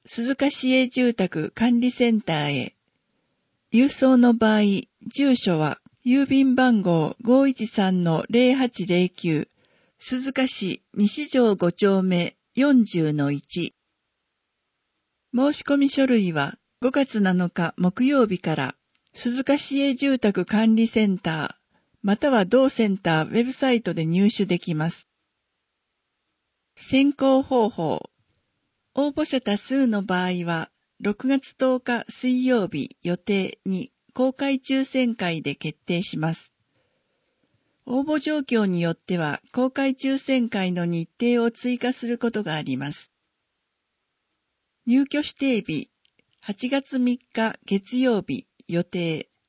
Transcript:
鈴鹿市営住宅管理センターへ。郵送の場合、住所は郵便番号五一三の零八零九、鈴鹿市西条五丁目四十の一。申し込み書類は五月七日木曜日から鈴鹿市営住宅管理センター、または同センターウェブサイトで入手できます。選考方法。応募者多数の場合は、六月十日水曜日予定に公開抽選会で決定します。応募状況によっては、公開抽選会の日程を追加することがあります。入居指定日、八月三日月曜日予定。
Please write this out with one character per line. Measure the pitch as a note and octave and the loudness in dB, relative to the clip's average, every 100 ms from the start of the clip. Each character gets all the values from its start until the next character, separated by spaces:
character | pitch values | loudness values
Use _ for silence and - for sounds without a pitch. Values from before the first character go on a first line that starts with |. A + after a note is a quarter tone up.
| - | -14
鈴 | - A#3 | -6 -4
鹿 | C4+ C#4 | 0 -2
市 | - B3+ | 0 2
営 | B3+ B3+ | 2 2
住 | B3+ B3 | 2 0
宅 | A#3 F#3 D#3+ D#3 | 0 -2 -2 -8
管 | - A3+ A#3+ | -2 2 2
理 | B3 | 0
セ | - A#3+ | 2 2
ン | A3 | 2
タ | F#3+ D#3 | 0 -2
ー | D3 | -2
へ。 | C#3+ - - _ _ _ _ _ _ _ _ _ | -4 -6 -12 _ _ _ _ _ _ _ _ _
郵 | A3+ C4+ | 2 2
送 | - C4 B3+ | 4 4 6
の | A#3+ | 6
場 | A#3 A3 G#3+ | 4 2 4
合、 | G#3 G3 - _ - | 2 0 -4 _ -12
住 | - C#4 | -2 0
所 | B3 G3 D#3+ | 2 2 0
は | D3+ - _ _ | 0 -4 _ _
郵 | B3+ C4+ C4+ | 0 2 4
便 | C4+ C4+ | 4 4
番 | B3+ B3+ A3 | 4 4 4
号 | F3+ E3 D#3 - | 2 2 0 -4
五 | - B3+ C#4 | 2 4 4
一 | C4 G#3+ | 0 -4
三 | - F#3+ F#3 | 0 2 2
の | E3+ D#3+ - | 2 0 0
零 | A#3 B3 | 4 4
八 | C4+ B3 - F3+ | 4 0 -4 -2
零 | F3 F3+ | 0 0
九、 | - F3 D3+ - _ _ _ _ _ | -2 -2 -2 -4 _ _ _ _ _
鈴 | - B3+ C4+ | -8 -6 -4
鹿 | C4 C4 | -2 -2
市 | - F#3+ - _ | -2 -6 -6 _
西 | - G#3 - D4 | 0 0 0 -2
条 | C4 A#3 | 2 2
五 | G3 F3 | 2 0
丁 | - G3+ F#3+ | 2 2 2
目 | F#3 F3 E3+ - _ | 2 0 -2 -8 _
四 | - C#4+ C4 | 0 4 4
十 | G#3 F3 D#3 | 4 0 0
の | D3+ C#3+ | 0 -2
一。 | C#3+ - F3+ D#3+ - _ _ _ _ _ _ _ _ _ _ _ _ _ _ _ | -4 -6 -8 -8 -10 _ _ _ _ _ _ _ _ _ _ _ _ _ _ _
申 | A#3+ C#4+ | 0 0
し | D4 | 0
込 | - C#4+ | -2 2
み | C#4 | 2
書 | - C4+ | 2 2
類 | A#3 F#3 | 2 2
は | D#3 C#3 - _ _ | -2 -4 -8 _ _
五 | B3+ | -2
月 | C#4 C4+ G#3+ | 0 -2 0
七 | F#3+ F3+ F3 | 2 2 0
日 | - E3+ - | -2 -6 0
木 | F3+ - | -2 0
曜 | B3+ C#4+ A3 | 2 2 2
日 | F3+ | 0
か | E3 | -4
ら | D3+ C3 - _ _ _ | -4 -4 -8 _ _ _
鈴 | - A#3+ B3 | -10 -6 -4
鹿 | C4 C#4+ | -2 -2
市 | - C#4 | 0 -2
営 | C#4 | -2
住 | B3+ C#4 C4 | 0 0 2
宅 | G#3+ F#3+ F3 | 0 0 0
管 | G#3+ A3 A3 | 2 4 4
理 | A3+ | 2
セ | A3+ G#3 | 2 0
ン | F#3 | 0
タ | E3 | -4
ー、 | D#3+ - - _ _ _ _ | -4 -6 -10 _ _ _ _
ま | G3 G#3 | -2 0
た | D4 | 2
は | B3 F3+ | 2 4
同 | B3 C4+ | 4 2
セ | - A3 | 2 0
ン | F#3+ | 0
タ | E3+ D#3+ | 0 0
ー | D#3 | 0
ウ | |
ェ | G#3+ | 0
ブ | A#3+ | -2
サ | C4 C4+ | -2 0
イ | A#3+ | 0
ト | G3+ | -2
で | E3+ D#3+ | -4 -2
入 | F3 G3+ | 2 2
手 | - F#3+ | 0 -2
で | F3 | -2
き | - | -2
ま | D#3 E3 | -4 -4
す。 | - - _ _ _ _ _ _ _ _ _ _ _ _ _ _ _ _ - | -6 -16 _ _ _ _ _ _ _ _ _ _ _ _ _ _ _ _ -20
選 | - C4 C#4 | -2 2 2
考 | C#4+ C4+ C4 | 2 2 2
方 | C4+ B3+ A3 | 2 0 0
法。 | - D#3+ G2 - _ _ _ _ _ _ _ _ - | -2 -4 -4 -8 _ _ _ _ _ _ _ _ -2
応 | C#4+ | -2
募 | C#4 | -2
者 | D4+ C4+ | -2 -2
多 | - G3+ | -2 -4
数 | - C4+ B3+ | -2 0 0
の | G#3 | 0
場 | F#3+ F3+ | -2 -2
合 | F3+ F3+ E3+ | -2 -4 -4
は、 | E3 - _ _ _ | -4 -6 _ _ _
六 | G3+ G#3 C4 | -4 -2 0
月 | C4+ - | -2 -2
十 | - C4 B3+ | -2 0 0
日 | B3+ A#3+ - | -2 -4 -6
水 | - B3+ B3+ B3+ | -6 -2 0 2
曜 | A#3+ F#3 | 2 0
日 | - - - | -4 -8 -8
予 | F3 F3 | -6 -4
定 | - G3 F#3 - G3 | -2 -2 -2 -8 -6
に | F#3 - _ _ | -6 -6 _ _
公 | - C4 | -2 -2
開 | C4 C#4 C4+ | 0 -2 -4
抽 | - C4+ | -2 -2
選 | C4+ C4 B3 | -2 0 -2
会 | A3+ F3+ E3 | -2 -4 -4
で | C#3+ | -6
決 | C#3+ D#3+ - - | -6 -8 -10 -4
定 | F3 | -4
し | - D3+ | -4 -4
ま | D#3+ | -4
す。 | E3 - _ _ _ _ _ _ _ _ _ _ _ _ _ | -4 -12 _ _ _ _ _ _ _ _ _ _ _ _ _
応 | - B3 | -4 -4
募 | D4 D4+ | 0 -2
状 | D4+ D4+ | -2 -4
況 | C#4 A3+ | 0 0
に | G3+ F3 | 2 0
よ | E3+ | -2
っ | |
て | E3 - F3+ | -4 -4 -4
は、 | D3+ - - | -4 -6 -8
公 | - C4 | -4 -2
開 | C4+ C4+ | -2 -4
抽 | C4 C4+ C4+ | -2 -2 -4
選 | - C4 A3+ | -2 -2 0
会 | G3+ F#3 | -2 -2
の | F3 | -2
日 | E3+ E3+ E3 _ | -2 -4 -6 _
程 | A#3 A#3+ | 0 2
を | A#3 | 0
追 | A3+ B3 B3 | -2 -6 -2
加 | B3 | -4
す | B3 A#3 | -4 -6
る | A#3 | -4
こ | A#3 | -4
と | G#3+ | -4
が | G3+ | -4
あ | D#3 | -6
り | D3 B2+ | -4 -6
ま | C#3+ | -6
す。 | G3 - _ _ _ _ _ _ _ _ _ _ _ _ _ _ _ _ _ - | -10 -16 _ _ _ _ _ _ _ _ _ _ _ _ _ _ _ _ _ 0
入 | B3+ C#4 | 2 2
居 | C#4+ | -2
指 | D4 | -6
定 | - C4+ A#3 | -4 -2 -2
日、 | - D#3+ - _ _ _ _ _ | -2 -8 -8 _ _ _ _ _
八 | - G3+ B3 | -12 -8 -4
月 | C#4 C4+ C4 | -4 -4 -2
三 | B3 B3 | -2 -2
日 | _ - A3+ - - | _ -4 -4 -4 -4
月 | G3 G3 B3 | -4 -2 -2
曜 | B3+ G#3 | 0 0
日 | - C3 - _ - | -2 -10 -10 _ -6
予 | E3+ | -4
定。 | F3 F#3 E3+ D#3 - _ | -4 -4 -4 -6 -10 _